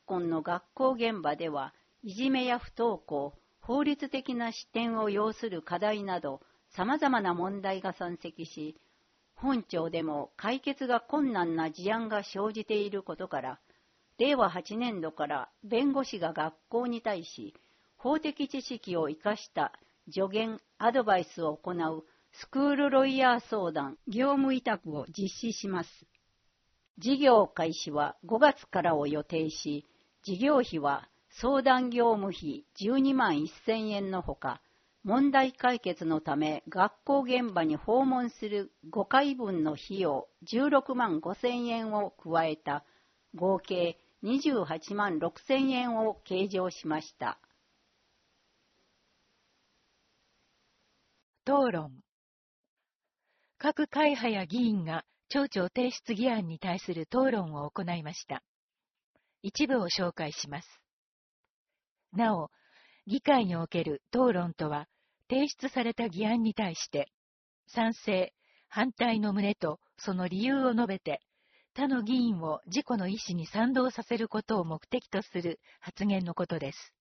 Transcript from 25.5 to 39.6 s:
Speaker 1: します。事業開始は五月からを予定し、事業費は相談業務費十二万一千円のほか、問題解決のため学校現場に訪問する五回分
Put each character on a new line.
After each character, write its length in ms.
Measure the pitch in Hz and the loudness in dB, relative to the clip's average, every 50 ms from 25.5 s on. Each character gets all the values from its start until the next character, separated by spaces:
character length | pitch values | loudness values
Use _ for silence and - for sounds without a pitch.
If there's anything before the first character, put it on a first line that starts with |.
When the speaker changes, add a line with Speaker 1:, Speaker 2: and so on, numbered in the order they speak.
| 214 | -4
Speaker 1:
し 160 | - - 196 | -4 -4 -4
ま 160 | 190 175 165 | -4 -4 -4
す。 40 | - - - - _ _ _ _ _ _ _ _ _ _ _ _ _ _ _ _ _ _ | -6 -12 -20 -20 _ _ _ _ _ _ _ _ _ _ _ _ _ _ _ _ _ _
事 200 | - 165 247 277 | -6 -2 0 0
業 300 | 269 294 262 240 214 190 | 4 6 8 8 8 6
開 260 | - - - 165 165 160 | 4 2 -2 -2 -2 -2
始 180 | - - 165 | -6 -6 -4
は 260 | 147 147 147 151 - - - | -2 -2 -2 -2 -4 -8 -6
五 140 | 170 226 220 | -4 2 6
月 280 | 202 190 180 - - | 6 6 6 2 -4
か 140 | - - 185 | -4 -2 0
ら 140 | 165 175 160 | 2 2 2
を 100 | 147 147 | 2 2
予 160 | 147 151 151 151 | 0 -2 -4 -4
定 260 | - 170 160 160 156 | -2 -2 -2 -2 -2
し、 360 | 156 - - 156 147 143 - _ _ _ _ _ _ _ | -4 -6 -6 -4 -6 -6 -8 _ _ _ _ _ _ _
事 160 | - 190 185 | -8 -6 -2
業 220 | 180 254 285 302 254 | 0 2 4 4 4
費 200 | 247 - 175 156 | 2 2 -2 -2
は 280 | 143 143 139 127 - - _ _ _ _ | 0 0 0 -2 -4 -10 _ _ _ _
相 320 | - - - 254 277 269 | -10 -4 0 2 2 4
談 280 | 240 269 254 254 254 247 | 6 6 4 4 2 0
業 260 | 233 240 233 233 220 | 2 4 4 4 4
務 160 | 208 196 196 175 | 4 0 -2 -4
費 300 | - 170 147 127 143 - _ _ | -4 -6 -6 -8 -8 -10 _ _
十 240 | - 185 214 262 269 | -4 -2 2 2 4
二 140 | 269 277 269 | 4 4 4
万 280 | 262 254 185 156 147 | 4 4 2 2 0
一 120 | 156 151 - - - | -2 -4 -6 -4 -2
千 240 | 233 220 226 220 214 | -2 -2 0 -2 -2
円 220 | 208 202 196 190 | -2 -2 -2 -2
の 100 | 190 180 | -4 -4
ほ 140 | - - 135 | -4 -6 -6
か、 260 | - - 131 120 - _ _ _ _ _ _ _ _ - | -6 -6 -6 -6 -8 _ _ _ _ _ _ _ _ -2
問 260 | 196 220 262 277 285 | 0 2 4 4 6
題 220 | 269 269 262 262 254 | 6 4 4 2 0
解 260 | - - 247 247 233 | 0 2 2 2 2
決 240 | - 185 170 - 170 | -2 -4 -4 -2 0
の 160 | 160 156 156 | 0 0 0
た 160 | 156 160 143 | 0 0 0
め 280 | 147 156 156 156 - - | 0 0 0 -2 -4 -6
学 240 | - - 185 190 214 - _ _ | -4 0 2 2 2 0 _ _
校 160 | - 277 277 | 2 2 2
現 320 | 262 240 254 254 247 226 185 | 4 2 2 0 0 0 0
場 100 | 175 165 | 2 2
に 140 | 156 151 | 2 0
訪 260 | 147 - - 220 254 269 | 0 2 2 4 4 4
問 260 | 262 262 254 247 233 | 4 2 2 0 -2
す 200 | - - 220 208 | -4 -6 -6 -4
る 240 | 208 202 196 - - _ - 160 | -2 -4 -4 -6 -10 _ -18 -6
五 160 | - 220 190 | -4 -4 0
回 300 | - - 262 294 285 269 | 2 4 4 4 2 0
分 280 | 254 233 196 185 165 | -2 -2 -2 0 0